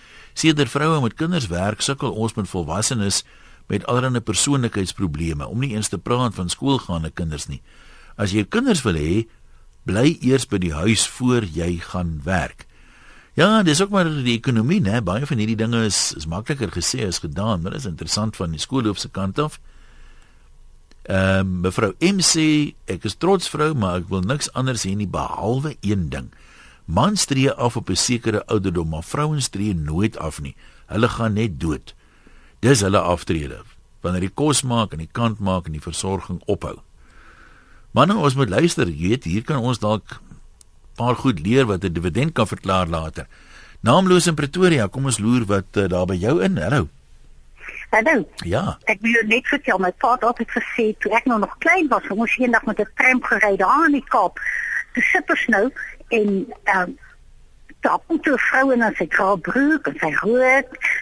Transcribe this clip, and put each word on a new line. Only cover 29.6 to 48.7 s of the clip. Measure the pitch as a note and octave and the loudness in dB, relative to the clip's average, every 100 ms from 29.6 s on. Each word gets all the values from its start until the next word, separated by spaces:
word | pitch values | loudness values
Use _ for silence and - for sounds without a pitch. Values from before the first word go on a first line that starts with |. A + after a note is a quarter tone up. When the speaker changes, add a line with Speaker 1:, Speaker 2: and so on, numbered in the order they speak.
| G#2+ | -2
Speaker 1:
nooit | F2 D2+ E2 A2 - | -2 -2 0 -2 -2
af | D#2+ - | -8 -8
nie. | C#2 - - - - | -12 -14 -20 -20 -6
Hulle | F#2 A#2+ | 0 0
gaan | - A2+ | 0 0
net | G#2 A2+ C#2+ | 0 -2 -2
dood. | E2 C#2+ - - _ _ - - - _ | -4 -4 -8 -20 _ _ -20 -20 -20 _
Dis | A#2+ B2+ | 4 4
hulle | G2 G2+ | 4 2
aftrede, | F2 F2 - D#2+ C#2 G#1+ - - - - | 2 0 -2 -4 -4 -12 -18 -20 -20 -8
wanneer | F2 F2+ | -4 -2
die | F#2+ | -2
kos | - D3+ C3 | 0 0 2
maak | B2+ A#2 G#2+ | 0 0 -2
en | D2+ | -4
die | D#2+ | -8
kant | - A#2 G#2+ | -2 -2 0
maak | G2 F#2 E2+ | -2 -2 -2
en | |
die | D2+ | -8
versorging | E2+ - F#2+ F#2+ - F2 - | -8 -6 -4 -4 -6 -6 -4
ophou." | - - - - - - - - - - - _ - - | -4 -4 -12 -18 -20 -20 -20 -20 -20 -20 -20 _ -20 -2
Manne, | A#2 E3+ G#3+ | 4 4 4
ons | D3 | 2
moet | C3 A2+ | 2 2
luister, | G#2+ E3+ - F#2 | 2 2 2 -2
jy | D2 F2 | 0 0
weet, | C3 | 0
hier | D#2+ G2+ | 0 -4
kan | - C#3+ | -2 -2
ons | A#2+ A#2 | -2 -2
dalk | G#2+ G#2+ - - - - - - - - - - | 0 -2 -4 -20 -20 -20 -20 -20 -20 -20 -16 -4
paar | A#2+ A#2 | -2 0
goed | C3+ F2 | 0 0
leer | F2+ C3 A#2+ | 2 2 4
wat | F#2 | 0
'n | F#2+ | -2
dividend | E2 F2 F2+ D#3+ | -2 -2 0 0
kan | C3+ G#2+ | 0 -2
verklaar | F#2+ G2 F#2+ E2+ | -2 0 0 0
later. | E2 D#2+ E2 - - - - - - | -2 -6 -10 -14 -18 -20 -20 -20 -2
Naamloos | A#2 E3 F#3 F3+ F3 | 4 4 6 4 4
in | |
Pretoria, | D3 C#3 F3 F#3 D#3+ G3 | 0 -2 2 4 4 2
kom | - | -2
ons | C3+ A2 | -2 0
loer | G#2+ B2 | 2 2
wat, | G2+ G2 - G#2 | 2 0 0 0
eh, | F#2+ | 0
daar | F2+ F2+ | 2 0
by | |
jou | F2+ G#2 F3 | 0 2 2
in. | F#3+ F3 | 2 0
Hallo. | D#2+ C#3 D#2 - - - - - - - - - - | 0 0 -2 -8 -20 -20 -20 -20 -20 -20 -16 -16 -2
Speaker 2:
Hallo. | D#4+ D#4+ C4+ - - | 2 4 2 0 -8
Speaker 1:
Ja. | E3+ A#2 G3 | -4 -2 -2